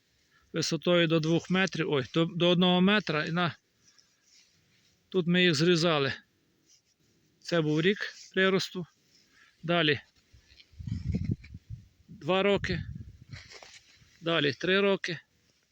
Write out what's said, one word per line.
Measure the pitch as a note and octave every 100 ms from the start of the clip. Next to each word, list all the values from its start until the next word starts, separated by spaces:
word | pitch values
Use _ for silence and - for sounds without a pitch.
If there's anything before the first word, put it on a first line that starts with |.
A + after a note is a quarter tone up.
| _ _ _ _ _
висотою | E3+ - E3 - F3 E3
до | E3
двох | D#3 E3 -
метрів, | F#3 F#3+ D#3+ -
ой, | C#3+ B2
до, | E3
до | E3+ E3+ F3
одного | F3 F3+ F3+
метра. | F#3 G#3 - D3+
І | E3
на, | E3+ F3 - _ _ _ _ _ _ _ _ _ _ _ _ _ _ _
тут | F#3+ E3+
ми | F3+
їх | F3+
зрізали. | C#3+ E3 E3+ E3+ D3+ C3+ - - _ _ _ _ _ _ _ _ _ _ _
Це | - E3+
був | D3+ D3+
рік | E3+ G#3 - - -
приросту. | F#3+ F#3+ F#3+ - F#3 E3+ _ _ _ _ _ _ _
Далі | D#3+ E3+ D3+ C3 - _ _ - _ - _ - - - - - - - - - - - - _ _
два | - C#3 F#3
роки. | G3 F#3+ F#3+ E3+ - - - - - - - - - - - _ _ _
Далі | D#3+ E3 C#3+
три | C3 E3+ F#3+
роки. | G3+ G3 - D#3+ - _ _ _ _